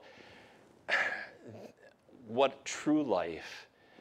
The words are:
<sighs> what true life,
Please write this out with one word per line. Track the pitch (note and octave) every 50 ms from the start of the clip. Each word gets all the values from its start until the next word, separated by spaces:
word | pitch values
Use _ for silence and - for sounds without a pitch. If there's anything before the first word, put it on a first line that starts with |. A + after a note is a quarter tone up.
| - - - - - - - - - - - - - - - - - -
<sighs> | - - - - - - - - - - - A#2+ G#2 - - - - _ - - - _ _ - - - B2 G#2+
what | A2+ B2+ C3+ C3+ - - -
true | - - - - D3+ D3+ D3+
life, | C#3+ A#2+ F#2+ F2 E2 E2+ D#2+ D#2 - - - - - - _ _ - - - -